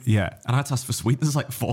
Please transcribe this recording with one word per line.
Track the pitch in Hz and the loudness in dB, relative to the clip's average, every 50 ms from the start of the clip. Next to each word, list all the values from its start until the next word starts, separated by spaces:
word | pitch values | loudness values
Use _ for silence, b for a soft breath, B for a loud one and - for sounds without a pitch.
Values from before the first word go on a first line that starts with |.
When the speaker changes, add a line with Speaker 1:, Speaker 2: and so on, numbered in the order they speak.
| - | 0
Speaker 1:
Yeah. | 120 110 104 92 85 - - - | 2 2 2 2 0 -4 -8 -4
Speaker 2:
And | - 123 | 0 0
I | |
had | 135 143 | 0 0
to | - 139 | 0 -4
ask | 120 - | -4 -4
for | - | -4
sweeteners, | 113 - - - 143 - 156 151 139 | -6 -2 2 0 2 2 2 0 0
like, | 147 135 - | 0 -4 -4
four | - - 123 - | -6 -4 -2 0